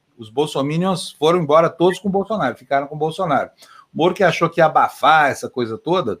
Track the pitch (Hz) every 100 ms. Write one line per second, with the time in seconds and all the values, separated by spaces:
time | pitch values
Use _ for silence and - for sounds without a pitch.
0 | _ - 110 117 151 - 139 156 185 175
1 | - - 156 180 147 151 165 - 175 180
2 | 202 190 190 214 139 110 - 139 285 151
3 | 156 160 180 131 95 _ - - _ 135
4 | 170 180 180 - 165 170 160 156 123 -
5 | 135 156 143 117 117 - 117 113 - 185
6 | 131 92